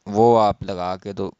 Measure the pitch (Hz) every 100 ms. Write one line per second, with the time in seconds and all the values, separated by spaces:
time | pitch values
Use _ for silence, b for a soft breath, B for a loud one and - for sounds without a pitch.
0 | - 104 117 117 104 98 92 92 90 92
1 | 101 95 98 -